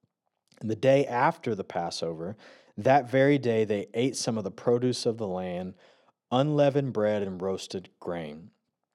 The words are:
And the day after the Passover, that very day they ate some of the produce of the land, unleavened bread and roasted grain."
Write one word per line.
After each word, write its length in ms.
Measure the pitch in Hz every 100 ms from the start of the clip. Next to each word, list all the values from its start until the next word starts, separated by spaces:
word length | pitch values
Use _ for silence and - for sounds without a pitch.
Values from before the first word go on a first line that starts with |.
| _ _ _ _ _ -
And 100 | 110
the 60 |
day 320 | 107 131 139 139
after 480 | 120 151 165 123
the 80 | 98
Passover, 720 | 92 90 85 - 82 80 85 113 - - _ -
that 320 | 127 139 120
very 300 | 135 139 143
day 240 | 120 110
they 240 | 107 101 -
ate 200 | 117 131
some 220 | - - 110
of 60 |
the 80 | 95
produce 560 | - 123 120 123 120 120
of 100 | 113
the 100 | 101
land, 460 | 92 92 90 92 - _ _ _ _ -
unleavened 640 | 127 147 147 143 139 139
bread 300 | 107 104 104
and 180 | 98 92
roasted 480 | 95 95 - 95 90 -
grain." 520 | 92 85 76 78 95 _ _ _ _